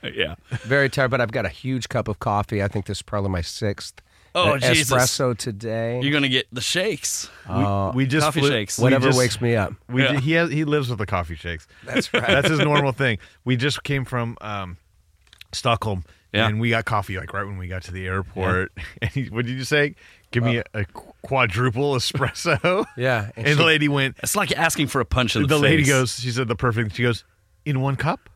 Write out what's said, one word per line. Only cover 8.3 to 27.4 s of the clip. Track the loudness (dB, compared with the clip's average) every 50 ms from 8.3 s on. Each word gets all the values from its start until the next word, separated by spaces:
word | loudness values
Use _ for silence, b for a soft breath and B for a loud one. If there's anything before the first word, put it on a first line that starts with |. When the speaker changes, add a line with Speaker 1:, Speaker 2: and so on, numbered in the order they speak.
| 2 2
Speaker 3:
flew, | 2 2
Speaker 1:
shakes. | 2 0 -2 -4 -2 2
Speaker 3:
we | 4
Speaker 2:
whatever | 4 4 6 4 4
Speaker 3:
just, | 4 6
Speaker 2:
wakes | 4 2 2 0
me | 0 2 2 2
up. | 0 -2 -4 -12 _ _
Speaker 3:
we | 0 2 2
Speaker 1:
Yeah. | 4 2
Speaker 3:
ju-, | 2
he | 2 2
has, | 2 2 2 2
he | 0 -2 0
lives | 0 0 0 0 -2
with | -4 -4
the | -4
coffee | -2 -2 -2 -2 -2 -8
shakes. | -10 -8 -8 -8 -8 -10 _ B B B
Speaker 2:
That's | -4 -4 -2 -2 0 -2
right. | 0 2
Speaker 3:
That's | 4 2 4 4 2
his | 2 2
normal | 2 4 2 2 2 2 0
thing. | 2 0 0 0 0 B B B B B
We | 0 0 2
just | 2 0 -2 -2 -4
came | -4 -2 -2 -2
from, | -4 -4 -4 -4 -4 -8 -10
um, | -10 -10 -8 -8 -8 -8 -12 -16 _ _ _ _ _ _ _ _ _ _ -20 _ -20 _
Stockholm, | -12 -4 0 0 0 2 0 -2 -2 -4 -6 b b b b b
Speaker 1:
Yeah. | 0 2 2 2
Speaker 3:
and | 2 0
we | 0 2
got | 2 0 0
coffee, | 0 -2 -2 -2 -4 -8 -8
like, | -8 -8 -8
right | -8 -8
when | -6 -8 -10
we | -8 -8
got | -8 -10 -10
to | -10
the | -10 -8 -4 -2
airport. | -2 -2 -2 -4 -4 -2 0 2 2 0 0 -2 _ -12
Speaker 1:
Yeah. | -14 -14
Speaker 3:
<laughs> | -10 -6
And | -6 -4
he, | -2 -4 -6
what | -4 -4 -4 -4
did | -4 -4 -8
you | -4
say? | 0 2 2 2 2 0 B B B B B B B
"Give | 0 2 2
me | 2 2 0
Speaker 2:
Uh, | -2 -6 _
Speaker 3:
a, | -6
a | -6
qu-, | -6 _ -18 -20 -20 -20 _ -8
quadruple | -2 0 2 2 2 0 0 0 0 0 0 0 0 0
espresso." | 0 -2 -2 -2 -2 -2 -2 -4 -4 0 0 0 2 2 0 0 0 -2 -4
<laughs> | -6 -4
Speaker 2:
Yeah, | -2 0 0 0 -2 -4 -8
and | -4 0 2
Speaker 3:
And | 4 4
the | 6
Speaker 2:
she | 4
Speaker 3:
lady | 4 4 4 2
went, | 2 2 0 -2 -2 -6 -6
Speaker 1:
It's | -4 -2 -2
like | 0 0 0 0
asking | 2 0 2 0 -2 0
for | 0 -2
a | 0
punch | 0 2 0 2 2 2
in | 0 2
the | 4
Speaker 3:
the | 4 4
lady | 4 4 4 4 4
Speaker 1:
face. | 4
Speaker 3:
goes, | 4 4 2 0 -2 -4
she | -6 -4
said | -2 -2 -2 -2
the | -2
perfect, | 0 0 0 0 0 -2 -2 -2
she | 0 0
goes, | 0 0 0 -6 _ _ _